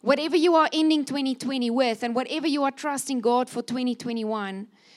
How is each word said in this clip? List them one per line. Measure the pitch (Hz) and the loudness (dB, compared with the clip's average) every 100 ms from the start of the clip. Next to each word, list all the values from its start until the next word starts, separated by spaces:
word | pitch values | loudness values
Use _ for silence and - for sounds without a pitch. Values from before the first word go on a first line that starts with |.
Whatever | 226 277 311 330 | 0 0 2 4
you | 339 320 | 6 6
are | 311 | 4
ending | 311 311 311 269 | 4 2 2 0
twenty | 277 269 254 | -2 -2 -4
twenty | 254 269 240 | -4 -2 0
with, | 233 254 220 | 2 2 0
and | 240 233 | -2 -2
whatever | 254 311 294 | -2 -2 -2
you | 285 | 0
are | 277 | 0
trusting | 269 294 277 - 262 | -2 -4 -4 -4 -2
God | 220 247 247 | 2 2 0
for | 240 | -4
twenty | 240 247 247 | -6 -4 -2
twenty-one, | 240 240 226 214 220 196 190 220 _ _ | -4 -4 -4 -4 -4 -6 -8 -12 _ _